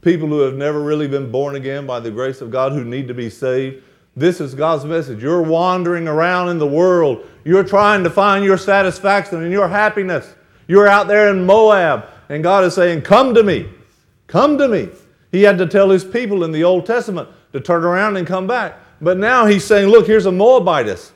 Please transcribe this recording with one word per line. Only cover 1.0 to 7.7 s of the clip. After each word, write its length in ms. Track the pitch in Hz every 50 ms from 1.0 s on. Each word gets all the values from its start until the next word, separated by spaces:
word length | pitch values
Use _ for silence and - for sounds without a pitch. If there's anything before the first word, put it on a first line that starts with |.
| 151 143
been 220 | 135 143 135 120
born 240 | 113 131 139 143 139
again 320 | 139 131 135 135 143 143
by 120 | 135 123 120
the 120 | 117 117
grace 320 | 104 113 127 131 135 135
of 80 | 131 117
God 220 | 110 131 131 135
who 120 | 143 147 123
need 240 | 117 120 135 139 123
to 60 | 123
be 160 | 123 120 113
saved. 520 | 113 - 139 131 127 131 135 131 131 - _ _ _ _ _ _ _
This 240 | 123 139 175 175 170
is 160 | 156 135 127
God's 300 | 135 147 160 165 151 135
message. 380 | 151 165 165 156 135 123 107
You're 180 | 117 143 170 175
wandering 680 | 165 160 160 165 175 185 180 185 175 170 175 170 165 160
around 420 | 151 156 165 175 180 180 180 175
in 80 | 175 165
the 80 | 151
world. 600 | 143 143 156 180 185 180 175 165 143 123 110 - - _ _
You're 220 | _ 147 175 196 196
trying 400 | -